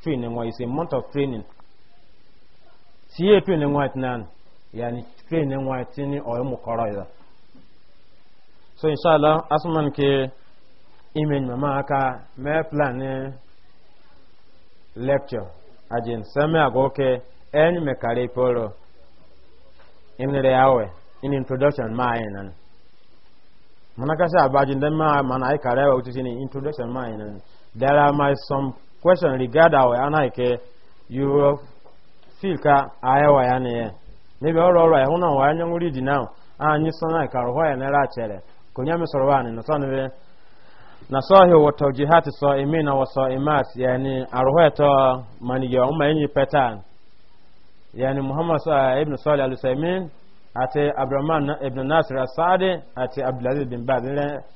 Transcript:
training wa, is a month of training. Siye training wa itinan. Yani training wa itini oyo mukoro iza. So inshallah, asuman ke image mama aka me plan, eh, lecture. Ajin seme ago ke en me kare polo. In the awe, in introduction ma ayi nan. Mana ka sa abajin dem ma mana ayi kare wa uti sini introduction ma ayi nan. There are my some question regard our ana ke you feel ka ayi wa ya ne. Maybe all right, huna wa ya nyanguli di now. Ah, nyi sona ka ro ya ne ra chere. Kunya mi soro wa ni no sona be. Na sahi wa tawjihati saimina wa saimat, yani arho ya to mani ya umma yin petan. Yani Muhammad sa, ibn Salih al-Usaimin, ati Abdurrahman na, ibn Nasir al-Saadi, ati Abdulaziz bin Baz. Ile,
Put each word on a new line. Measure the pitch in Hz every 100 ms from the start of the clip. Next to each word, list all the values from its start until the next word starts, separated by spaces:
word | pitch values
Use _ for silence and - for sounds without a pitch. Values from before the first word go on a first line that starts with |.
training | 165 131 117 120
wa, | 117
is | 113
a | 120
month | 143 170
of | 131 -
training. | 143 139 113 - - - - - - - - - - - - - - - - -
Siye | - 185 202
training | 190 165 143
wa | 143 135
itinan. | 131 131 120 98 - - - -
Yani | 110 120 120 - - -
training | 165 143 135 135
wa | 131
itini | 120 139 139 143 117
oyo | 120
mukoro | 135 120 117 117 110
iza. | 101 90 - - - - - - - - - - - - - - - - -
So | 156
inshallah, | 143 170 156 151 160 -
asuman | 151 175 160 147
ke | 143 139 139 131 - - - - - - - - 151
image | 151 143 127
mama | 123 143 139
aka | 135 135 127 123 - -
me | 139 156 156
plan, | 147 139 123
eh, | 135 131 135 127 - - - - - - - - - - - - - - - 107
lecture. | 127 139 - 117 98 - - - -
Ajin | 117 113 113
seme | 104 143 151 160
ago | 139 120 135
ke | 143 135 123 - - -
en | 147 165 175
me | 147 123
kare | 117 120 123
polo. | 123 127 120 107 - - - - - - - - - - - - - - -
In | 135
the | 139 131
awe, | 131 135 123 98 - - -
in | 135
introduction | 139 127 131 143 143 113 117
ma | 123
ayi | 117 107
nan. | 98 98 - - - - - - - - - - - - - - 113
Mana | 135 156
ka | 175
sa | 170 139
abajin | 139 135 135
dem | 147 156
ma | 156 143
mana | 131 131 131
ayi | 147
kare | 127 123 143
wa | 127
uti | 123
sini | 127 127 120
introduction | 135 139 139 147 117
ma | 127 120
ayi | 107
nan. | 107 101 - - - 110
There | 135 147
are | 143
my | 143 143 139 -
some | 139 135 - - -
question | 170 180 165 131
regard | 127 143 165
our | 143 127 120
ana | 143 156 131
ke | 123 123 120 - - - - -
you | 123 139 143 143 143 - - - - - - - -
feel | 190 156
ka | 151 139 135 -
ayi | 127 139 147
wa | 139
ya | 127 127
ne. | 127 117 110 - - - - -
Maybe | 151 165
all | 180 175 165
right, | 151 135
huna | 170 175 139
wa | 139
ya |
nyanguli | 160 170 170 170
di | 131
now. | 131 143 113 - - -
Ah, | 151 151
nyi | 160
sona | 160 160 165 135
ka | 127
ro | 120 135 160
ya | 131
ne | 135
ra | 143 135 123
chere. | 110 95 - - -
Kunya | 131 139 170
mi | 165
soro | 139 135
wa | 135
ni | 120
no | 113
sona | 113 151 135
be. | 135 135 - - - - - - - - - -
Na | 135
sahi | 131 190 180
wa | 165 147
tawjihati | - 139 127 143 170 143
saimina | - 143 135 139 160 147 135
wa | 131
saimat, | 135 131 131 147 147 127 120
yani | 127 127 135 131 127
arho | 123 131 160
ya | 156
to | 143 143 139 131 127 110 -
mani | 123 131 127
ya | 127
umma | 127 156 147
yin | 156 147
petan. | 147 135 143 120 104 - - - - - - - - - - -
Yani | 107 131 139
Muhammad | 135 143 170 156
sa, | 160 143 131 131
ibn | 151 131
Salih | 151 147
al-Usaimin, | 131 127 131 131 165 185 175 - - - - 120
ati | 127 147 147 135
Abdurrahman | 131 139 151 160 143
na, | 151 135
ibn | 127 131
Nasir | 160 - 131
al-Saadi, | 127 - 170 185 190 170 - 127
ati | 127 143
Abdulaziz | 131 127 123 143 127
bin | 123 120
Baz. | 127 127
Ile, | 143 143 143 -